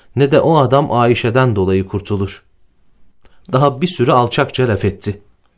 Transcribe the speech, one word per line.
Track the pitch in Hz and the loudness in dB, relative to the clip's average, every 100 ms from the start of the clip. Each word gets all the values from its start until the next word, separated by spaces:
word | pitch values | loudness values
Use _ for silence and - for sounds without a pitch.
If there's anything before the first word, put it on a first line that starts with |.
| - 120 | -8 -2
ne | 139 | 2
de | 147 | 2
o | - 160 | 2 2
adam | 123 139 143 | 4 2 2
Ayşe'den | 120 120 113 120 123 131 104 | 2 2 0 0 0 0 0
dolayı | 92 95 95 | 0 0 -2
kurtulur." | 101 - 104 98 - _ _ _ _ _ _ - _ - - - | -6 -6 -4 -6 -8 _ _ _ _ _ _ -20 _ -20 -20 -6
Daha | 127 143 127 | 0 0 0
bir | 170 | -2
sürü | - 123 | 0 2
alçakça | 131 117 - 139 - 123 | 2 2 0 -2 -2 -2
laf | 98 | -2
etti. | 104 - - 98 - _ _ | -4 -4 -8 -10 -14 _ _